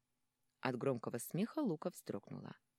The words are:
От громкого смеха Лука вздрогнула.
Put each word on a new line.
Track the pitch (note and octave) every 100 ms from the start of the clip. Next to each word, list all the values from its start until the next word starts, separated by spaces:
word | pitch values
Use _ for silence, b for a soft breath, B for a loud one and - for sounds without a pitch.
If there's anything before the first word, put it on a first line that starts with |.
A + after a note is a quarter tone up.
| _ _ _ _ _ _
От | C3 B2
громкого | C3 A#2+ - A#2+
смеха | - D#3+ A3 -
Лука | C4+ D#3+ F3+
вздрогнула. | - - G2+ - G2 - - _